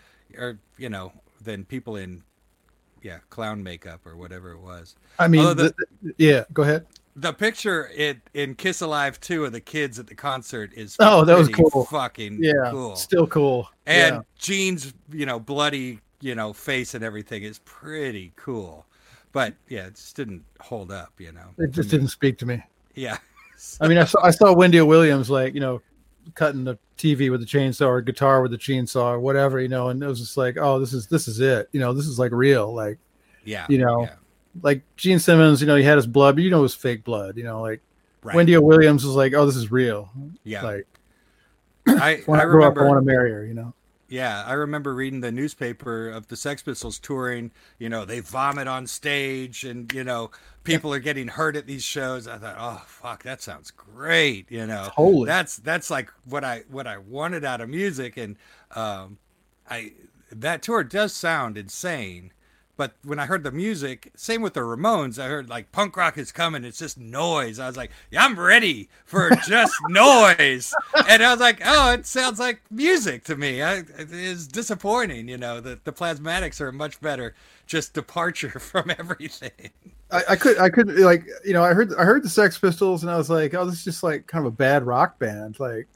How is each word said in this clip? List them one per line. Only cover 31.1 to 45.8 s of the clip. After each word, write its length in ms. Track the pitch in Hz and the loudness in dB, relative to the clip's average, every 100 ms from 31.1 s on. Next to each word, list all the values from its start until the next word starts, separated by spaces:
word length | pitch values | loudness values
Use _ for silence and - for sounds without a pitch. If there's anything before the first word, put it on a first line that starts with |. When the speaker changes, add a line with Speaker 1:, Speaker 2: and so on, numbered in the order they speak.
| 165 - | -4 -2
Speaker 2:
is 120 | 107 | -2
it. 280 | 135 120 - | 0 0 -2
You 80 | 143 | -4
know, 120 | 123 | -2
this 120 | 131 151 | -2 -4
is, 120 | 123 | -2
like, 140 | 123 | -2
real." 400 | 117 135 131 104 | 2 4 4 0
Like, 240 | 117 107 107 _ _ _ _ | -6 -8 -10 _ _ _ _
Speaker 1:
Yeah, 240 | 104 104 87 | -12 -8 0
Speaker 2:
you 100 | 135 | 2
know, 320 | 123 117 117 | 2 0 -4
Speaker 1:
yeah. 60 | - _ _ _ 175 | -10 _ _ _ -4
Speaker 2:
like, 220 | 143 139 - - | -2 -2 -4 -4
Gene 220 | 185 180 | 2 4
Simmons, 400 | 170 165 156 139 | 6 8 8 6
you 40 | 147 | 4
know, 80 | 143 | 6
he 80 | |
had 120 | 139 147 | 6 6
his 80 | 117 | 4
blood, 280 | 131 139 143 | 6 6 6
but 80 | |
you 60 | 180 | 2
know 100 | 170 | 2
it 20 | |
was 120 | 131 - | 2 0
fake 280 | 131 113 | -6 -6
blood, 320 | 117 110 95 110 | -6 -8 -8 -12
you 60 | |
know, 180 | 117 110 | -10 -8
like, 200 | 110 110 _ _ _ _ | -8 -10 _ _ _ _
Speaker 1:
Right. 180 | 110 170 | 0 4
Speaker 2:
Wendy 160 | 170 170 | 8 8
O. 60 | |
Williams 420 | 151 160 156 147 139 | 10 10 8 6 2
was 100 | 135 | 2
like, 180 | 135 | 2
"Oh, 120 | 143 143 | 4 4
this 100 | 131 | 2
is 140 | 110 | -2
real." 380 | 123 123 104 95 127 143 - | 0 0 -2 -10 -16 -18 -18
Speaker 1:
Yeah. 260 | 104 101 113 | -14 -10 -8
Speaker 2:
Like, 160 | 101 - _ _ _ _ _ _ _ _ _ - 254 | -8 -12 _ _ _ _ _ _ _ _ _ 2 4
Speaker 1:
I, 200 | 147 151 | 4 0
Speaker 2:
<clears throat> 100 | - | 2
when 140 | 151 | 2
Speaker 1:
I 0 | |
Speaker 2:
I 40 | |
grow 220 | 160 160 147 | 6 6 6
up, 60 | 143 | 6
I 40 | |
Speaker 1:
remember 0 | |
Speaker 2:
wanna 200 | 143 139 | 4 4
marry 280 | 135 127 123 | 4 2 0
her, 140 | 107 | -4
you 100 | 107 | -10
know? 200 | 113 117 - _ _ _ | -12 -14 -18 _ _ _
Speaker 1:
Yeah, 340 | 127 127 101 | -8 -6 -6
I 100 | 110 | -6
remember 380 | 139 147 147 139 | -6 -4 -6 -8
reading 280 | 127 135 135 | -6 -6 -8
the 100 | 120 | -8
newspaper 800 | 117 147 - 123 117 | -6 -8 -6 -10 -10